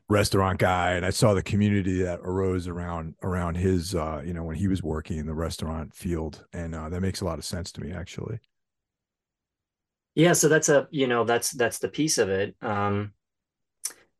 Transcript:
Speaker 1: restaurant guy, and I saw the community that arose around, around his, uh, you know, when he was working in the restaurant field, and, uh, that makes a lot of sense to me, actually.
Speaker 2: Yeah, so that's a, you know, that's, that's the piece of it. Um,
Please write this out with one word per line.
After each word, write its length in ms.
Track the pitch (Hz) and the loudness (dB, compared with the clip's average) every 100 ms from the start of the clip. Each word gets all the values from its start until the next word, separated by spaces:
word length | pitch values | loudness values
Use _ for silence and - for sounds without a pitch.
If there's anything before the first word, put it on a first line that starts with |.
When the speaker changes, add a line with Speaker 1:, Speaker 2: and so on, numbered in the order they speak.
| - | 0
Speaker 1:
restaurant 500 | 104 101 98 95 92 | 2 4 2 2 2
guy, 340 | 95 90 87 | 2 2 2
and 120 | 90 | 0
I 60 | 90 | -2
saw 240 | - 117 | 2 4
the 80 | 98 | 4
community 600 | - 98 104 104 92 92 | 2 2 2 2 0 0
that 180 | 90 87 | -2 -4
arose 480 | 90 92 95 92 87 | -4 -2 0 0 -4
around, 480 | 87 87 82 80 - | -6 -6 -6 -8 -8
around 340 | 95 90 87 85 | -4 -2 -2 0
his, 380 | 95 92 80 | 2 2 0
uh, 280 | 87 78 78 | -2 -4 -6
you 80 | 80 | -6
know, 120 | 85 | -6
when 120 | 82 82 | -6 -2
he 120 | 95 | 0
was 140 | 92 | 0
working 360 | 78 78 - 80 | -2 -4 -4 -6
in 80 | 73 | -4
the 80 | |
restaurant 600 | 78 80 - 80 80 73 | -4 -4 -4 -6 -6 -8
field, 520 | - 92 82 80 - - | -8 -4 -4 -4 -10 -14
and, 220 | 87 82 | -10 -8
uh, 140 | 80 80 | -8 -6
that 120 | 90 | -2
makes 180 | 95 - | -2 -2
a 40 | |
lot 140 | 92 78 | -4 -4
of 60 | |
sense 280 | - 90 87 | -6 -8 -8
to 100 | - | -10
me, 100 | - | -10
actually. 460 | 87 - - - 117 - _ _ _ _ _ _ _ _ _ _ _ _ _ _ _ _ - | -10 -10 -8 -8 -10 -14 _ _ _ _ _ _ _ _ _ _ _ _ _ _ _ _ 4
Speaker 2:
Yeah, 160 | 170 | 6
so 160 | 160 151 | 6 6
that's 200 | 156 156 | 6 6
a, 200 | 143 135 | 4 4
you 160 | 143 131 | 0 2
know, 160 | 120 | 4
that's, 280 | 110 120 - | 4 2 0
that's 260 | 135 113 - | 0 -2 0
the 100 | 104 | -4
piece 280 | - 151 - | -2 0 2
of 100 | 98 | 2
it. 260 | 95 101 - | 0 -2 -4
Um, 500 | 117 101 101 101 104 - _ _ _ _ _ _ - - _ | -4 0 0 0 -4 -10 _ _ _ _ _ _ -12 -12 _